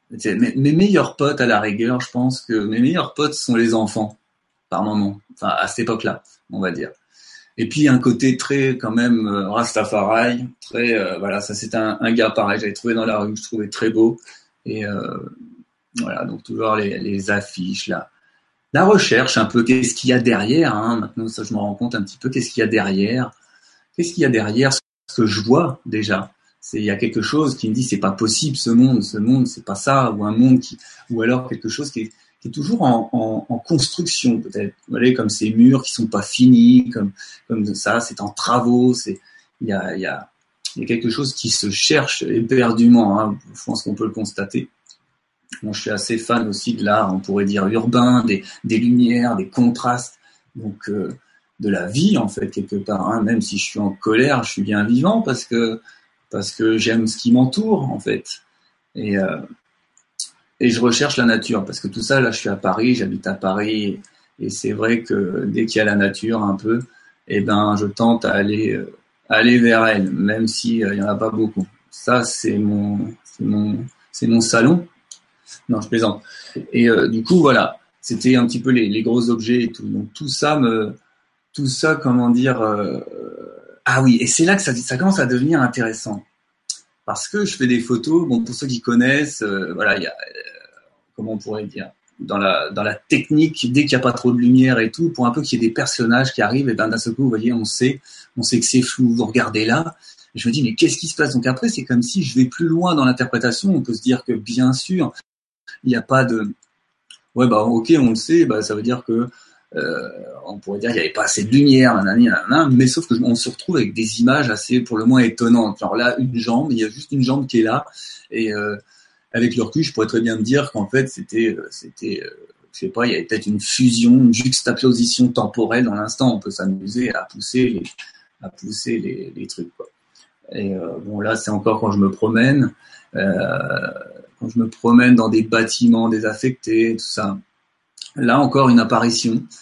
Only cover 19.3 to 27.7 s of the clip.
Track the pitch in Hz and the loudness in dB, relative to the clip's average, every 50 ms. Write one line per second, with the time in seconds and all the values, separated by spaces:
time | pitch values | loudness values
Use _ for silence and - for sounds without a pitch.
19.3 | - 117 107 104 - 120 117 120 127 131 123 117 - - - 123 123 123 113 120 | 0 0 0 0 2 2 2 2 2 2 0 -2 -4 -4 0 0 2 2 2 2
20.3 | 113 95 101 110 135 165 165 127 107 107 110 117 117 110 104 101 - 120 113 110 | 0 0 0 0 2 2 2 2 0 -2 -2 -2 -2 -4 -4 -6 -8 -8 -8 -8
21.3 | - - 104 - 107 104 104 104 101 - 120 120 - 107 98 - - - - 131 | -8 -10 -8 -6 -6 -4 -4 -6 -6 -6 -6 -6 -4 -6 -6 -8 -8 -8 -6 -4
22.3 | 131 131 117 - - 120 110 101 110 107 95 98 95 95 98 107 120 127 123 - | -4 -4 -4 -4 -2 -2 0 0 0 0 0 0 0 0 0 0 0 -2 -4 -4
23.3 | - _ _ _ _ _ _ _ _ _ _ _ _ - 170 - - 185 156 127 | -8 _ _ _ _ _ _ _ _ _ _ _ _ -6 -6 -4 -2 0 2 2
24.3 | 117 110 107 104 107 123 139 135 - - - _ _ _ _ - - - 110 104 | 2 2 0 0 0 2 2 2 0 -2 -6 _ _ _ _ -8 -2 0 0 0
25.3 | 98 101 101 113 131 165 175 143 131 - - 120 104 107 104 101 95 98 98 - | 0 0 2 4 4 4 4 0 -4 -8 -10 -8 -6 -4 -2 -2 -2 -4 -4 -8
26.3 | _ _ _ _ _ _ - - - 110 104 104 98 98 120 113 - 113 104 - | _ _ _ _ _ _ -14 -10 -6 -4 -2 -2 -2 -2 -2 -2 -2 -2 -4 -2
27.3 | 147 151 156 135 131 - - 110 | 0 0 0 0 -2 -4 -4 -2